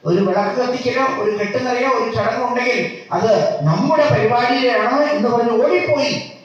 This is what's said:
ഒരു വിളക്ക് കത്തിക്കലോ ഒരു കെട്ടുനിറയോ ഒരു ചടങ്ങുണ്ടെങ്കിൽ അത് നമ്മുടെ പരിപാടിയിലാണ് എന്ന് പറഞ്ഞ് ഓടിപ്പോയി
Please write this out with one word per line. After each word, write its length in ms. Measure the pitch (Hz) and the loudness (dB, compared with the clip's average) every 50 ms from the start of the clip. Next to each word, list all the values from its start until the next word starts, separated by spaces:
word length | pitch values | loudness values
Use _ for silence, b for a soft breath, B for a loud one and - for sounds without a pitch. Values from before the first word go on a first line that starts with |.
| - 160 | 0 0
ഒരു 120 | 180 196 196 | 2 2 2
വിളക്ക് 300 | 190 185 202 202 196 226 247 | 2 0 0 0 0 -2 -2
കത്തിക്കലോ 440 | 247 247 247 254 - 240 226 262 269 262 - 208 | -2 -2 -2 -2 -2 -2 0 0 0 0 -2 -2
ഒരു 80 | 208 214 214 202 | -2 -2 -2 -2
കെട്ടുനിറയോ 520 | 208 196 254 254 254 247 247 247 254 269 254 226 | -4 -2 -2 -4 -2 -2 -2 0 0 0 0 0
ഒരു 100 | 233 226 220 | -2 -2 -2
ചടങ്ങുണ്ടെങ്കിൽ 640 | 214 196 220 233 254 254 - 233 247 247 247 226 214 - - - - - - - | -2 -2 -2 -2 -2 -4 -2 -2 -2 -2 0 -2 -2 -4 -6 -8 -12 -10 -6 -4
അത് 160 | - - 226 208 - - - - - 147 156 | 0 2 2 2 4 2 0 -2 0 0 0
നമ്മുടെ 360 | 165 196 269 294 320 302 294 294 | 2 2 2 2 2 2 4 2
പരിപാടിയിലാണ് 840 | 254 - 220 220 240 240 247 247 269 269 262 247 233 254 - 240 262 294 294 294 294 | 2 2 2 2 2 2 2 2 0 2 2 0 0 0 0 0 0 0 0 0 0
എന്ന് 140 | - 220 240 | 0 0 0
പറഞ്ഞ് 220 | 240 233 233 233 226 220 | 0 0 0 2 2 2
ഓടിപ്പോയി 500 | 254 294 359 - - - 302 277 262 233 - - - - - - | 2 2 2 0 2 0 0 0 0 -2 -2 -6 -8 -12 -18 -20